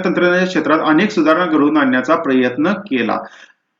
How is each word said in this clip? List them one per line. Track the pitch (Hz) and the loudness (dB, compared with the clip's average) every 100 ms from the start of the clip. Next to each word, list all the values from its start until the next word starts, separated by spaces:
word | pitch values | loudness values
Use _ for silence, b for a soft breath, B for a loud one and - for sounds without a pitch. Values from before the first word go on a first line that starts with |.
तंत्रज्ञानाच्या | 185 175 180 180 180 | 0 0 0 2 0
क्षेत्रात | 160 - 160 156 | -2 0 0 2
अनेक | 156 208 | 2 2
सुधारणा | 175 156 165 175 | 0 2 2 0
घडवून | 156 151 151 | 2 2 2
आणण्याचा | 135 131 - | 2 0 0
प्रयत्न | 160 139 127 123 127 165 | -2 0 0 0 0 -2
केला. | 202 - 127 110 101 B B B B _ | -4 -4 -4 -2 -6 B B B B _